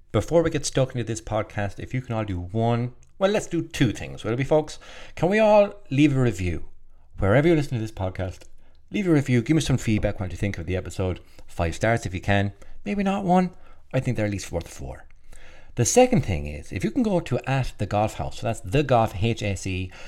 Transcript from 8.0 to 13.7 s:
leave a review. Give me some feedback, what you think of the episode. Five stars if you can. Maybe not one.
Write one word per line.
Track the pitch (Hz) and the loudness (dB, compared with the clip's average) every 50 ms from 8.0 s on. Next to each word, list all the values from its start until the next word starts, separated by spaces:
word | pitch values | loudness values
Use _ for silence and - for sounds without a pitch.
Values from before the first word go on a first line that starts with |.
| 98 92 92 - 92 90 85 - - - - - - - - - - - | -6 -6 -4 -4 -6 -6 -8 -10 -14 -16 -16 -16 -18 -20 -20 -20 -12 -6
leave | - 202 202 | -4 0 2
a | 175 | 4
review. | 160 143 135 - 123 120 | 4 4 4 4 2 2
Give | 110 - 160 | 4 4 2
me | 160 | 2
some | 139 - 135 120 | 2 2 0 0
feedback, | - 120 110 101 98 104 98 - | 2 2 2 2 2 0 -2 -2
what | 98 90 | -6 -6
you | 80 | -4
think | - 104 104 101 92 | -4 -4 -4 -2 -4
of | 80 | -4
the | 82 92 | -4 -4
episode. | 92 - - - - 95 92 87 - - - - - - | -4 -4 -4 -4 -2 -2 -2 -2 -4 -8 -16 -18 -18 -16
Five | - - - 85 82 80 | -10 -6 -4 -2 -2 -2
stars | - - 110 117 113 - | 0 0 2 2 0 -2
if | 98 | -4
you | 92 87 | -6 -4
can. | - - 101 101 98 101 - - - - - - - | 0 2 2 2 2 0 -4 -8 -12 -12 -12 -8 -6
Maybe | 202 202 196 202 | -4 -2 0 0
not | 196 190 202 196 | 0 0 0 2
one. | 175 180 185 185 180 - - - - | 4 4 4 4 2 -2 -8 -18 -18